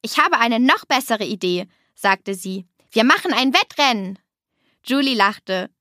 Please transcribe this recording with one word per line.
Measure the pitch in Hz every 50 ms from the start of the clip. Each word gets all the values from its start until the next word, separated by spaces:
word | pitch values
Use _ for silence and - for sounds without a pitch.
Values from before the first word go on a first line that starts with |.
„Ich | - 226 - -
habe | 302 359 339 247
eine | 233 240 240 226
noch | 247 262 330 427 -
bessere | _ 302 254 262 - 233 208 214
Idee“, | 156 208 185 - 180 180 175 185 - _ _ _ _ _
sagte | _ - 202 190 190 _ - 196
sie. | 185 - 185 185 196 180 _ _ _ _ _
„Wir | - 220 220
machen | 254 320 403 - 381 262
ein | 220 262 269 262
Wettrennen.“ | 359 415 _ - - 294 269 240 208 190 185 196 - _ _ _ _ _ _ _ _ _ _ _ _ _
Julie | - 247 277 285 269 254
lachte. | 220 196 196 208 - _ - 190 185 185 - _ _